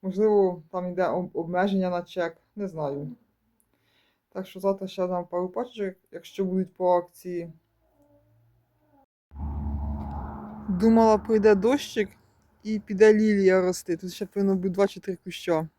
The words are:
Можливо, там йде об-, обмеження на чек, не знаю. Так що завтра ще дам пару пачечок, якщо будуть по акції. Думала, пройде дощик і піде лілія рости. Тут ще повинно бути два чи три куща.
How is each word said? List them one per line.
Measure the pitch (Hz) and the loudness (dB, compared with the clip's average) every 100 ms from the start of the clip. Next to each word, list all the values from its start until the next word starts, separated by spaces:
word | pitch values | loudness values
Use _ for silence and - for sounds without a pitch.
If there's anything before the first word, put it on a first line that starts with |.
Можливо, | 190 185 214 208 190 180 - | -4 2 4 6 4 0 -8
там | 185 180 | -8 -6
йде | 180 175 | -2 0
об-, | 151 185 | 0 -4
обмеження | - 165 180 202 196 185 | -6 -4 0 2 2 0
на | 175 | -4
чек, | 175 - 170 170 _ - | -6 -4 -6 -6 _ -10
не | 196 | -10
знаю. | 160 147 143 147 240 _ _ _ _ _ _ _ _ _ _ _ | -6 -6 -6 -10 -14 _ _ _ _ _ _ _ _ _ _ _
Так | 190 190 | -12 -12
що | 185 | -4
завтра | 196 196 190 | -4 -4 -6
ще | - 180 | -4 -4
дам | 180 175 | -4 -4
пару | 175 180 | -6 -4
пачечок, | 180 247 220 196 185 _ | -6 -10 -8 -10 -10 _
якщо | 170 - - | -20 -18 -6
будуть | 190 185 185 | -2 -2 -4
по | _ 180 | _ 2
акції. | 175 175 _ 180 175 170 - _ _ _ _ _ _ _ _ _ _ _ _ _ _ _ _ _ - 73 73 73 71 71 71 - - - - - - - | 2 0 _ -10 -10 -10 -16 _ _ _ _ _ _ _ _ _ _ _ _ _ _ _ _ _ -10 -8 -6 -4 -4 -6 -8 -8 -10 -12 -14 -16 -14 -4
Думала, | 180 226 226 220 214 | 2 4 6 6 4
пройде | 214 220 208 | 2 2 4
дощик | 202 220 285 - - 196 _ _ _ _ _ | 4 2 0 -2 -6 -6 _ _ _ _ _
і | 208 214 | -6 -6
піде | - 196 214 | -6 6 6
лілія | 214 214 202 190 185 | 8 4 4 6 4
рости. | 185 180 - 165 | 2 -2 -6 -6
Тут | 185 | -6
ще | - 196 | -10 -8
повинно | 202 196 | -2 0
бути | 190 185 | 0 -2
два | 180 196 | 0 0
чи | - | -2
три | - 180 | -12 -10
куща. | - - - 165 160 | -12 -10 -2 -2 -2